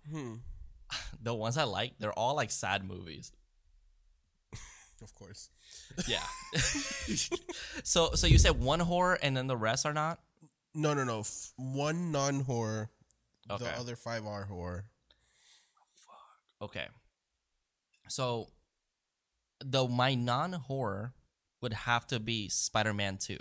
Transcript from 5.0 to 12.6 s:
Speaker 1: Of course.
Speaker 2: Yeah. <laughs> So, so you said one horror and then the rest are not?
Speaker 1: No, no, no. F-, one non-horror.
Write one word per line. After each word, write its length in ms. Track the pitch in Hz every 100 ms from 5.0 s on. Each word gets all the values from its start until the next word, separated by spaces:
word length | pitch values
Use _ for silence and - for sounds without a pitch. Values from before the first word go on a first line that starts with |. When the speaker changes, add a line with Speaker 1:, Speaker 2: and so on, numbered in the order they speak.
Speaker 1:
Of 140 | 101 -
course. 340 | 92 110 - _ - - - - 127
Speaker 2:
Yeah. 140 | 95 - - -
<laughs> 80 | - - 294 - - - - - 349 - - - 311
So, 280 | - 175 165
so 140 | 151 170
you 100 | -
said 220 | 185 139
one 200 | 127 165
horror 380 | 170 175 180 180
and 140 | 139 131
then 120 | 131
the 100 | 123
rest 280 | 110 127 151
are 80 |
not? 260 | 151 156 165 _ _ 160 _ _ 156
Speaker 1:
No, 180 | 156
no, 100 | 143
no. 180 | 127 110
F-, 320 | 104 - - -
one 540 | 131 135 147 170 175
non-horror. 800 | 143 139 139 131 117